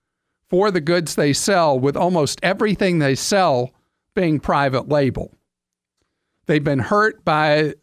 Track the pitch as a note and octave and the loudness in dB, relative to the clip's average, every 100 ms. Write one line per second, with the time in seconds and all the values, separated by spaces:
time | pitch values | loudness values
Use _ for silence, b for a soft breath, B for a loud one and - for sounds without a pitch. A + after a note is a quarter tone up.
0 | _ _ _ _ - F3+ G#3 F3+ D3 F3 | _ _ _ _ -4 0 2 0 0 -2
1 | D#3+ - D3 C#3 - F#3+ D#3+ C3 C#3 - | -2 -2 0 0 0 2 2 2 0 0
2 | F3+ F3 C#3+ - F3 G3+ G#3+ F#3 G3 F3 | 0 0 -2 -2 -4 -2 -2 0 0 0
3 | C#3 B2+ - G3+ F3 B2+ B2 _ _ _ | 0 -2 0 0 2 0 -4 _ _ _
4 | _ - F3 D3+ - D#3 C#3 B2+ - D3 | _ -4 0 -2 0 0 0 -2 -2 0
5 | C3 - - _ _ _ _ _ _ _ | 0 -2 -10 _ _ _ _ _ _ _
6 | _ _ _ _ - D3+ D3 C#3 - G#3 | _ _ _ _ -2 0 0 -2 0 2
7 | G#3+ G#3+ - D3+ D#3 D3+ D3+ - | 2 0 -2 0 2 2 0 -4